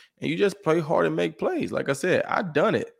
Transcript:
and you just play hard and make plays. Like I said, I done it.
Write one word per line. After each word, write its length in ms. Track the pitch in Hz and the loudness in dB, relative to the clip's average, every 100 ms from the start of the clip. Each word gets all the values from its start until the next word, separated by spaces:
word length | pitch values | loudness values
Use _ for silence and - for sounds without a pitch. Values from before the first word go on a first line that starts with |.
| - - | -20 -8
and 100 | - | -6
you 60 | 165 | 0
just 280 | 202 196 | 0 0
play 160 | - 160 | 0 2
hard 260 | 151 170 165 | 2 2 2
and 100 | 160 | 0
make 220 | 170 160 | -2 -2
plays. 340 | 190 359 - | -4 -2 -4
Like 160 | - 135 | -4 -2
I 60 | |
said, 300 | 135 185 139 - | -2 0 0 2
I 140 | - | 0
done 320 | 185 147 208 | 0 0 2
it. 180 | 131 - - | 2 -2 -10